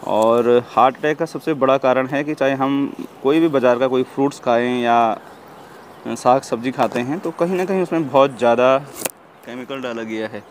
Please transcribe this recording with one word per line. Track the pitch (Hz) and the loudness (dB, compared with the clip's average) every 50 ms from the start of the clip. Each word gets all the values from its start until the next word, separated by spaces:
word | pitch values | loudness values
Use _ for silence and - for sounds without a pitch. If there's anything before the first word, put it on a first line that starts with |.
| - - | -4 -2
और | 101 107 110 113 117 120 120 120 120 120 120 - | 0 2 2 4 4 2 4 4 2 2 2 0
हार्ट | - - 117 131 127 - | 2 4 4 4 2 0
अटैक | - 151 156 151 | -4 -4 -2 -2
का | 165 | -4
सबसे | 160 - 147 - - 160 | -6 -6 -8 -4 -4 -2
बड़ा | 139 131 131 135 139 | 0 2 2 2 2
कारण | - 135 127 123 131 131 | 2 2 2 2 0 -2
है | 139 143 147 | -4 -4 -4
कि | 147 156 | -4 -4
चाहे | - 135 135 139 | -2 0 -2 0
हम | 135 135 135 139 139 143 - - - - - - - - | 0 0 0 0 0 0 -2 -4 -10 -14 -16 -16 -4 0
कोई | 131 143 160 | 2 2 4
भी | 165 170 | 2 2
बाज़ार | 143 135 120 127 123 120 | 2 2 4 4 4 4
का | 131 131 | 2 0
कोई | 127 127 127 | 0 0 -2
फ्रूट्स | - - - 139 143 143 - | -2 -2 -2 -2 -2 -2 -4
खाएं | - 127 120 117 120 123 123 123 | -2 0 0 0 2 0 -2 -2
या | 120 120 117 120 117 113 107 - - - - - - - - - - - - - - - - - - 117 | 0 2 2 4 4 2 0 -4 -10 -20 -20 -20 -20 -20 -20 -20 -20 -20 -20 -20 -20 -20 -20 -16 -12 -10
साग | 117 117 - 123 123 139 | -10 -2 2 2 2 2
सब्ज़ी | - - - 117 117 131 | 2 -2 -6 -4 -4 -6
खाते | 127 139 131 110 - 123 | -2 -2 -2 -2 -2 -4
हैं | 120 127 147 180 | -4 -4 -6 -6
तो | - 170 | -6 -8
कहीं | 165 - 170 175 190 | -4 -4 -2 -2 0
ना | 180 185 | -2 -2
कहीं | 180 196 190 | -2 -2 -2
उसमें | 180 170 - 165 165 135 | -2 -2 -2 -4 -4 0
बहुत | 131 139 135 139 135 110 | 4 4 4 4 2 0
ज़्यादा | 117 120 117 117 123 127 131 135 143 139 - - - - - - - - - - - | 2 2 4 4 4 4 2 2 -2 -6 -16 -10 -10 -10 -10 -10 -20 -20 -20 -20 -18
केमिकल | - 117 127 127 113 135 135 | -16 -14 -14 -12 -12 -12 -10
डाला | 127 127 117 113 113 | -8 -8 -8 -8 -8
गया | 110 110 110 110 107 | -8 -6 -6 -6 -8
है। | 110 104 101 - | -8 -12 -16 -16